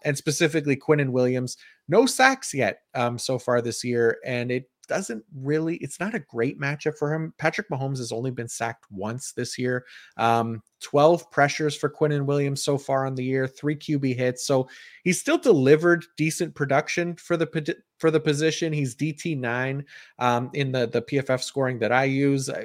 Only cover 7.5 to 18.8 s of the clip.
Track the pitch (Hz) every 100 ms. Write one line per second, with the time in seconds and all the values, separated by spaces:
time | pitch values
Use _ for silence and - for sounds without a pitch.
7.5 | - - 135 135 131 113 117 131 123 117
8.5 | - 117 113 _ 98 107 127 - - 123
9.5 | - 123 123 - - - - 113 117 113
10.5 | 110 - _ - 143 156 170 - - 143
11.5 | - 151 147 147 - 151 147 139 143 139
12.5 | 139 - 139 - 135 135 131 127 131 131
13.5 | - 147 147 - 147 135 123 127 123 -
14.5 | 135 131 - - - 185 180 - 330 269
15.5 | 160 131 156 175 170 - - 156 - 165
16.5 | - 139 135 - - 170 170 - 170 160
17.5 | 160 151 - _ _ 160 156 156 143 156
18.5 | 151 165 151